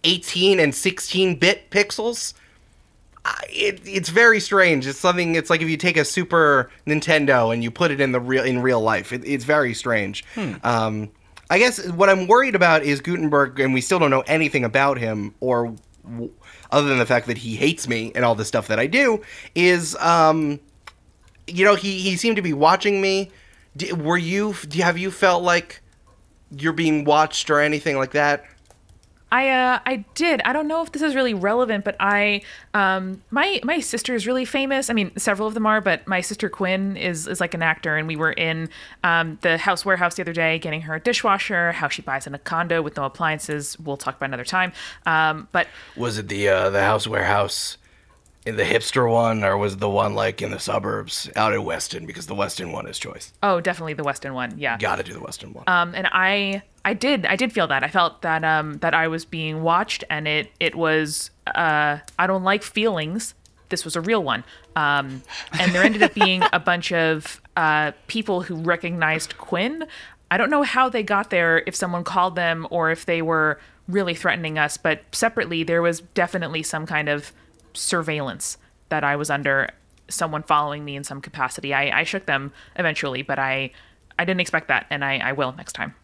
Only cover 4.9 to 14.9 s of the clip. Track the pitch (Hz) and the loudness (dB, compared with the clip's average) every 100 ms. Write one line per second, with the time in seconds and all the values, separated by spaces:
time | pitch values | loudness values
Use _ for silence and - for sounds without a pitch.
4.9 | 135 185 180 170 165 - 165 160 156 180 | 0 2 2 2 0 2 0 2 0 2
5.9 | 160 147 - 175 170 151 139 120 - - | 2 2 -2 2 4 6 4 2 -8 -2
6.9 | 151 156 156 143 127 113 117 117 113 170 | 0 4 4 6 4 4 0 -2 0 0
7.9 | 139 135 123 123 131 127 123 127 120 110 | 2 2 0 0 0 2 2 2 4 4
8.9 | 104 - 123 120 139 120 151 127 110 123 | 2 0 -8 -2 -4 2 2 2 -2 -2
9.9 | 113 98 101 - - 175 95 - 117 110 | 0 -2 -6 -10 -8 -6 -4 0 2 0
10.9 | 107 104 _ _ - - 185 247 214 180 | -4 -8 _ _ -20 0 4 4 2 -6
11.9 | 170 196 190 180 233 269 196 175 156 143 | 4 6 6 6 6 6 4 6 6 4
12.9 | 139 165 175 156 143 135 127 135 131 - | 0 0 -2 2 4 2 2 2 2 2
13.9 | 185 151 135 131 160 156 143 120 131 139 | 4 4 4 2 2 2 2 2 4 4